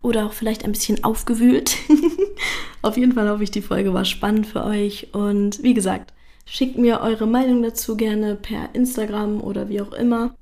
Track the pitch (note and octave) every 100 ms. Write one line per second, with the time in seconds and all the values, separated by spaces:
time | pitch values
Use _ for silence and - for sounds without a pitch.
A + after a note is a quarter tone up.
0 | A#3+ A#3 G#3 - A3 G#3+ G#3 G#3 - G#3
1 | A3 A3 - A#3 A#3+ B3+ - - - D4+
2 | E4 E4+ G4+ - - - - - - G#3+
3 | B3+ A#3+ G#3 G#3 G#3 G#3 - F#3+ G3 F#3
4 | F#3+ - G3+ G#3+ G#3+ A3 - G#3 G3+ G3+
5 | - G#3 G#3 G3+ G3+ G3+ B3+ A#3 F#3 F#3+
6 | - - - - - - B3+ B3+ A#3+ A3+
7 | A3 A3 A3 A#3+ C4 B3 A#3 A3+ - G#3+
8 | A3 G#3 G#3+ G#3 - G#3+ - - B3+ A#3
9 | G#3+ G#3 G#3 G#3 G3 G3+ G3+ G3+ G3+ -
10 | A#3+ A#3 A#3+ -